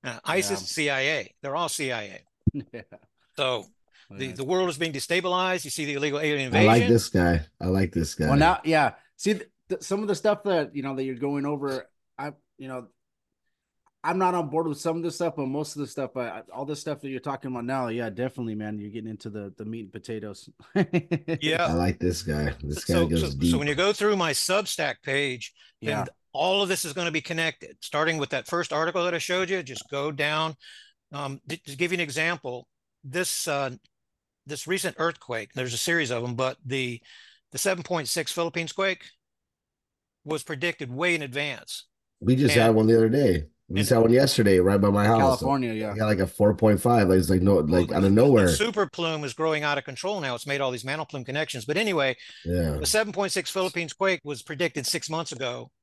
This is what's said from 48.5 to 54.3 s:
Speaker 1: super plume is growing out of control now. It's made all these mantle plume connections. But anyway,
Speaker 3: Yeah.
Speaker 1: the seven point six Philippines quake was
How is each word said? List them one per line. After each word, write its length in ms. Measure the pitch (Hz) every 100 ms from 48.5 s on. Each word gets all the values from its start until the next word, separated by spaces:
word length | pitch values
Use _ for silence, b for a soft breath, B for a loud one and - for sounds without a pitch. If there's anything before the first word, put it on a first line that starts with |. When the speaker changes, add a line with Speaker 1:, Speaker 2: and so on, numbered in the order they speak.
Speaker 1:
super 340 | 78 220 214 190
plume 380 | - 165 156
is 80 | 143
growing 280 | 117 160 151
out 160 | 147 143
of 60 |
control 360 | 135 127 185 208
now. 140 | 139
It's 120 | 123 143
made 140 | 139
all 100 | 135
these 140 | 127
mantle 220 | 127 151 151
plume 180 | 143
connections. 400 | 123 139 156 127
But 120 | 110 151
anyway, 400 | 220 175 135 123 B B
Speaker 3:
Yeah. 320 | - 87 80 73
Speaker 1:
the 80 | 76
seven 260 | 214 214
point 200 | 185 196
six 180 | 196 160
Philippines 420 | 190 185 170 165
quake 280 | - 190 175
was 180 | 143